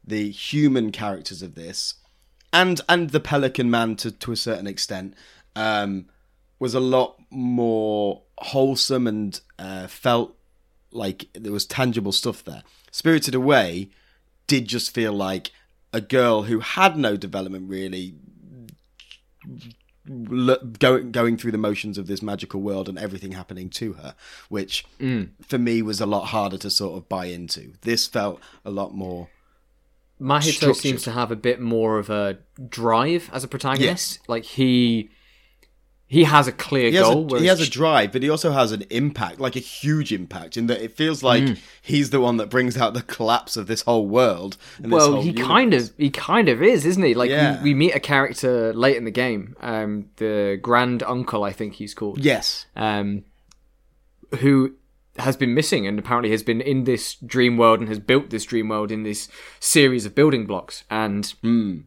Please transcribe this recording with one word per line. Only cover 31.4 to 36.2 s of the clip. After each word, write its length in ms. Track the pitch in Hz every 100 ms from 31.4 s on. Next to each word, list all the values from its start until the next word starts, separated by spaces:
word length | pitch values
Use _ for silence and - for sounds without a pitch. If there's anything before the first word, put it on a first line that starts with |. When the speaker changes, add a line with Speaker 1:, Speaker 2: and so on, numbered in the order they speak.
| 123 123
Speaker 2:
more 380 | 117 113 110 107
of 100 | 104
a 280 | 104 101 95 _ - 123
drive 600 | - 117 113 143 170 170
as 100 | 131
a 40 | 127
protagonist. 720 | 135 135 135 127 180 - -
Speaker 1:
Yes. 100 | -
Speaker 2:
Like, 140 | 117 -
he, 640 | - 131 123 120 117 107 _ _ _ _ _ _ _ _ _ _
he 180 | 143